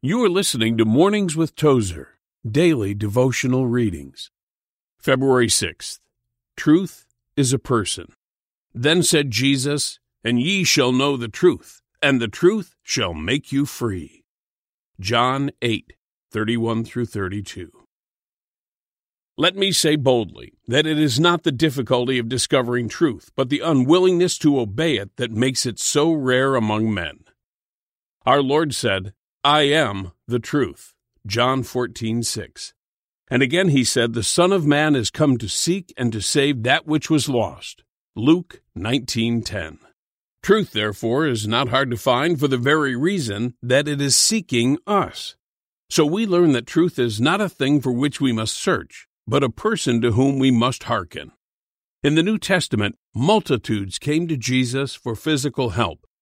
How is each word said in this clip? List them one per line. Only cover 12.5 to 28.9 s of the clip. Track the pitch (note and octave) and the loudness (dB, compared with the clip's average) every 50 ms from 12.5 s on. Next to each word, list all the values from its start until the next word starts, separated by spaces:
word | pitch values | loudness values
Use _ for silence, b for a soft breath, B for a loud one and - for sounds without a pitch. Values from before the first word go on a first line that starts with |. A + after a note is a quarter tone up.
| G#3 A3 F3+ _ _ _ _ | 4 4 -6 _ _ _ _
shall | - - - A2+ F2+ E2+ | -6 -4 -4 -2 -4 -4
make | D#2 D#2 F2+ B2 D3 - - | -6 -4 -2 -4 -4 -4 -4
you | - C#3 D3 | -2 -2 -2
free." | C#3 - - B2+ A2+ G2 F2+ D#2 C#2 _ _ _ _ _ _ _ _ _ _ _ _ _ _ _ _ _ _ | -2 -4 -6 -6 -4 -4 -6 -10 -12 _ _ _ _ _ _ _ _ _ _ _ _ _ _ _ _ _ _
John | F#2+ F#2 A#2+ A#2 A#2+ B2+ C3 C#3 C#3+ C3+ - _ - | -6 -2 0 0 0 0 0 -2 -4 -4 -6 _ -2
eight, | A#2+ A2 - - _ - _ _ _ _ _ _ _ | -2 -2 -2 -4 _ -20 _ _ _ _ _ _ _
thirty-one | - G#2+ G#2+ G#2+ A#2+ A#2 A2+ A2+ A2+ A2+ A2+ | -6 -4 -2 -2 -2 -2 -2 -2 -2 -4 -4
through | A2+ - B2 A#2+ | -6 -6 -6 -6
thirty-two. | A2 - G#2 G2 F#2 F#2+ G#2 G2 - - - F2+ - _ _ _ _ _ _ _ _ _ _ _ _ _ _ _ _ _ _ _ _ _ _ _ _ _ _ _ _ _ _ _ _ _ - | -6 -6 -6 -6 -6 -6 -8 -10 -10 -14 -16 -16 -16 _ _ _ _ _ _ _ _ _ _ _ _ _ _ _ _ _ _ _ _ _ _ _ _ _ _ _ _ _ _ _ _ _ -2
Let | D3+ F3 F#3 | -2 -2 0
me | G3 G3 G3 F#3 | 0 -2 0 0
say | - - D#3+ D3+ | 0 0 2 0
boldly | D3+ C3 C3+ B2+ A#2+ A2 E2+ - - A#1+ A1+ _ _ _ | 2 2 2 2 2 0 -4 -8 -18 -20 -20 _ _ _
that | - A#2 C#3 D3+ | -2 0 0 0
it | D#3 D#3 D3+ | 0 0 0
is | D#3 D3 A2+ A#2+ | 2 0 2 2
not | D#3+ F3 F3 E3+ _ | 2 2 2 2 _
the | E3 | -2
difficulty | C#3+ A#2+ D#3+ D#3+ B2+ C#3 B2 G#2+ C3 B2 B2 B2 C3+ B2+ | -2 0 0 0 0 -2 -2 0 0 0 0 0 -2 -2
of | A#2 A2+ | -2 -2
discovering | C3 B2 - - - C3+ B2+ A#2 B2 B2 A#2+ G#2+ | -4 -4 -2 0 0 0 0 0 -2 -2 -2 -4
truth, | - - F3 D3+ A2+ E2+ - - _ | -2 0 0 0 0 -2 -12 -14 _
but | - C3+ B2 | -4 -2 -2
the | C#3+ C#3+ | -2 -2
unwillingness | G#2+ E3 D#3+ C3+ B2+ B2+ D#3+ F#3 F#3 F#3 F#3 E3+ F3+ F3 - - | 0 0 2 2 4 4 4 4 4 4 4 2 2 0 -2 0
to | - D3+ C#3+ C3+ | 2 2 2 2
obey | A#2+ G#2+ G2 A2+ D#3+ E3+ D3 - | 0 -2 -4 -2 -2 0 0 -2
it | G2+ G2 _ | -4 -6 _
that | - B2 A#2 | -6 -6 -4
makes | A2+ G#2+ B2 C3+ C3 - - | 0 0 0 0 0 -2 -4
it | B2+ G#2+ - | -6 -6 -6
so | - - - D3 C#3+ E3 E3 | -6 -2 0 2 2 2 2
rare | D3+ C3+ B2+ B2+ B2+ C3 C#3 C3+ | 0 0 2 2 2 2 2 2
among | B2+ A2+ G#2+ G#2+ G#2+ A2 A2 G#2+ | 0 0 0 0 0 0 0 -2
men. | F#2+ E2+ D2+ D2 _ _ _ _ _ _ _ _ _ _ _ _ _ _ _ _ _ _ _ _ _ _ | -2 -4 -8 -10 _ _ _ _ _ _ _ _ _ _ _ _ _ _ _ _ _ _ _ _ _ _
Our | - B2+ C#3+ C#3+ | 2 2 2 2
Lord | C3 C#3 D3+ E3 D3+ A#2+ | 2 2 2 0 0 -2
said, | - - A#2 | -2 -2 -2